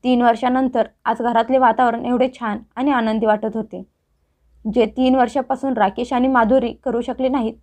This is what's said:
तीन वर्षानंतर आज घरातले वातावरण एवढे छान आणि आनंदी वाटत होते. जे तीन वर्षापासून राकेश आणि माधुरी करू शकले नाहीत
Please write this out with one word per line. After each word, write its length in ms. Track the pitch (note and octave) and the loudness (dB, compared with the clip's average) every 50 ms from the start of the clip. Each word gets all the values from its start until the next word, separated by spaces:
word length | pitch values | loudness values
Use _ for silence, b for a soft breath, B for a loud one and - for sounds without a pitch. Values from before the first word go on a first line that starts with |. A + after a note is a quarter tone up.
| - | 2
तीन 180 | B3 B3+ A#3+ | 2 2 4
वर्षानंतर 640 | A#3+ A#3+ A3+ A3 C4 B3 B3 C4 C4 B3+ C4 A#3+ G#3+ - _ _ _ | 4 2 2 2 0 0 0 0 0 0 0 -2 -2 -2 _ _ _
आज 160 | A3+ A3+ A3 | -4 -4 -2
घरातले 360 | A#3 A#3+ A#3 A3+ A3+ - C4 | -2 0 0 0 0 2 2
वातावरण 480 | C4 B3+ A#3 A3+ A3+ B3+ A#3+ A#3 A#3 A#3+ | 4 4 4 4 4 2 0 0 -2 -4
एवढे 240 | A#3+ B3 A3+ B3+ C4 B3+ - | -2 0 0 0 0 -2 -6
छान 200 | A#3+ A3 G3+ - - _ _ | -6 -6 -6 -6 -10 _ _
आणि 160 | - B3+ D4 | -4 -2 0
आनंदी 340 | C#4 B3 A3+ A3 A3 A3 A3 | 0 0 0 0 -2 0 2
वाटत 300 | G#3+ G#3+ G#3+ A3 A3 G#3+ | 0 0 0 -2 -6 -6
होते. 280 | A3 G#3+ - - F#3 G3 _ _ _ _ _ _ _ _ _ _ _ _ _ _ _ _ A3 G3 | -6 -10 -8 -12 -16 -16 _ _ _ _ _ _ _ _ _ _ _ _ _ _ _ _ -4 0
जे 120 | B3 A#3 | 0 0
तीन 300 | A3 - B3+ B3+ B3+ B3+ | 0 0 0 2 2 4
वर्षापासून 580 | C4+ A#3+ A#3 - C#4+ C4 - C4 B3+ - C4+ B3+ | 2 2 2 0 -4 -4 -2 -6 -4 -4 -4 0
राकेश 400 | B3 D#4+ - - - A#3+ - C#4 | 0 0 0 0 -4 -6 -4 -2
आणि 140 | A#3+ B3 | 0 0
माधुरी 460 | C4 C4 A#3+ A3+ G#3 B3+ C4+ A#3 A#3+ - | 2 2 2 4 4 2 2 2 0 -8
करू 280 | _ _ C4 A#3 A#3 | _ _ -6 -4 -4
शकले 280 | A#3+ C4 A#3+ - C4 C4 | -6 -6 -6 -4 -2 -2
नाहीत 240 | C4 C#4 A3+ A3+ A3+ - | -2 -2 -4 -4 -8 -10